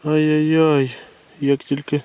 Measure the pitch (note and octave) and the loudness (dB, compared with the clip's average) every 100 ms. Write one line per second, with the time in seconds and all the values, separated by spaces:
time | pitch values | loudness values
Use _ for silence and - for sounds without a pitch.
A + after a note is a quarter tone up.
0 | D3+ D#3 D3+ D3+ D#3 D#3+ D#3+ D3 C3 - | 0 0 2 0 2 2 2 2 -2 -6
1 | - - _ - C#3 C#3 - C#3 - D3 | -20 -20 _ -6 -2 -2 -2 -6 -4 -6